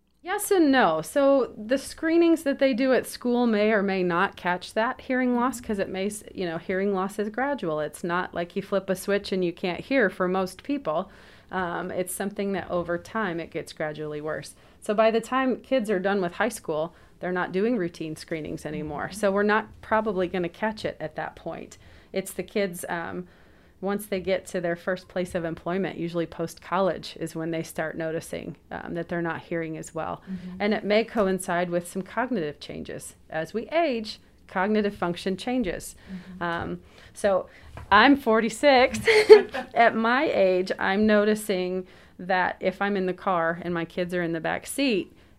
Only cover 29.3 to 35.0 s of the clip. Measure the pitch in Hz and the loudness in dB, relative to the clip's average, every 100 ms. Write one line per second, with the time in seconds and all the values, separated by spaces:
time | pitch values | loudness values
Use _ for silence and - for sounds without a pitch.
29.3 | 139 - 165 160 156 160 160 156 - 190 | -6 -6 -6 -6 -8 -10 -8 -6 -8 -10
30.3 | 185 180 185 208 208 196 214 220 240 190 | -12 -10 -4 -2 0 2 0 2 0 0
31.3 | 185 - 175 180 175 175 196 185 - 247 | 0 -2 -2 0 -2 -4 -8 -6 -4 -2
32.3 | 226 151 - - - - - - - - | -2 -4 -8 -12 -12 -12 -12 -14 -20 -10
33.3 | 160 160 214 - 320 320 233 214 - - | -8 -6 -6 -2 0 0 0 -6 -12 -20
34.3 | _ - 190 202 214 202 202 | _ -6 -2 2 2 0 -2